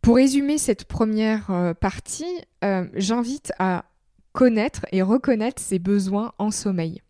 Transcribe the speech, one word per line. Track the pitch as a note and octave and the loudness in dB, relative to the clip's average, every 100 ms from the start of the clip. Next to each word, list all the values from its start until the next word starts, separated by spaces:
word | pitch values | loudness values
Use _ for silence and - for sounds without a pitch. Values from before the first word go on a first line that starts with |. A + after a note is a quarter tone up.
Pour | - A#3+ | 6 6
résumer | C4+ C#4 C#4 D4+ | 6 4 2 0
cette | C#4 B3+ | 0 -2
première, | - - A3 G#3+ A3 A3 G3+ | -4 -2 0 2 0 0 -2
euh, | F3+ F3+ | -2 0
partie, | E3+ G3 - - - D#4 F4+ - _ | 0 -4 -4 -12 -10 -8 -8 -12 _
euh, | G#3 F#3+ F3+ | -2 -2 -4
j'invite | - F#3+ A#3 A#3+ C#4 - - | -4 -2 0 -2 -6 -8 -2
à | F#3+ F3+ - _ _ _ _ | -2 -2 -6 _ _ _ _
connaître | - B3+ A3 A3+ - - | 4 4 4 -2 -4 -4
et | F#3+ | -2
reconnaître | F#3 B3 C4+ A#3 A3 - | 2 2 2 0 0 -6
ses | - F#3+ | -4 -4
besoins | F3+ G3+ F#3+ G3+ A3+ - | 0 0 0 -4 -4 -6
en | G#3 | -4
sommeil. | G#3 G#3 F#3 E3 E3+ | -4 -4 -4 -4 -8